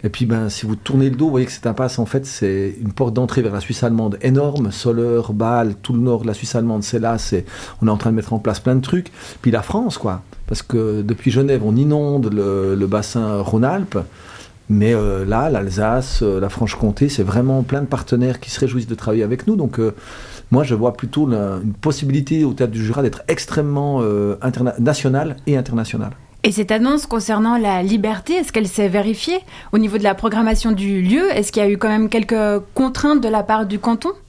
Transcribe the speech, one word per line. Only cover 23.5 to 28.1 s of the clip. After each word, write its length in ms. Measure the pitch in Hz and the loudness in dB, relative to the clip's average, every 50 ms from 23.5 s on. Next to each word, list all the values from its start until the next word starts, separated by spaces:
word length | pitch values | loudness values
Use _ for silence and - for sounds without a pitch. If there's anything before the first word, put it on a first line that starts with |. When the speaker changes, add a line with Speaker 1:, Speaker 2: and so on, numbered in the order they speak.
| - 160 147 143 143 143 143 143 143 131 113 | -2 0 0 0 0 0 0 0 0 0 0
Speaker 1:
euh, 320 | 107 104 104 101 101 98 - - | 2 2 2 0 0 -2 -2 -2
interna-, 320 | 127 120 120 127 123 120 | -4 0 0 -2 -2 0
national 600 | - 120 147 147 - - 135 131 139 156 165 131 - - | 2 2 2 2 2 0 0 0 0 0 -2 -6 -6 -2
et 100 | 151 143 | 0 0
international. 540 | 131 127 - 120 113 113 - - 113 104 104 - - - - - - - | 0 0 -2 -2 -4 -2 -2 -4 -4 -6 -6 -8 -14 -20 -20 -10 -2 -2
Speaker 2:
Et 40 | 214 | 0
cette 180 | - 214 208 185 | 0 0 0 0
annonce 380 | 220 220 233 262 294 302 294 | 2 2 2 2 2 0 -2
concernant 500 | - 240 226 214 - 214 208 220 226 240 | -2 -4 -4 0 0 0 2 2 2 2
la 240 | 240 220 202 190 185 | 2 2 2 0 0
liberté, 520 | 175 196 220 214 196 214 | 2 2 2 2 0 -2